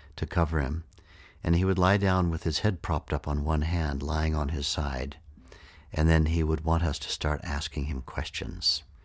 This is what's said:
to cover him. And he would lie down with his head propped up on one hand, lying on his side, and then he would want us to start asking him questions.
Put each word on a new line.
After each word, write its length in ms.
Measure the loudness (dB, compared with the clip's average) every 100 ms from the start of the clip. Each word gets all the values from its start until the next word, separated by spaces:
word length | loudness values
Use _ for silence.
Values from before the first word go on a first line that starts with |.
| -20 -8
to 100 | -2
cover 340 | 0 2 2
him. 240 | 0 -4 -8 -18 -20 -20 -20 -6
And 140 | 0 2
he 80 |
would 140 | 4 4
lie 180 | 4 4
down 340 | 4 4 2
with 120 | 0
his 160 | -2 0
head 240 | 0 0
propped 300 | -2 -2 -2
up 140 | -4 -2
on 180 | -2
one 180 | 0 0
hand, 400 | 0 0 0 -2
lying 320 | -2 0 0
on 160 | 0 0
his 160 | -2 -2
side, 500 | -2 -4 -4 -8 -10 -18 -20 -20 -20 -20 -20 -8
and 160 | 2 4
then 180 | 6 4
he 160 | 2
would 200 | 0 0
want 200 | 2 2
us 160 | 2 -2
to 100 | -6
start 320 | -4 -2 -4
asking 420 | -4 -6 -4 -4
him 180 | -4 -4
questions. 800 | -6 -8 -8 -8 -10 -6 -4 -4 -6 -20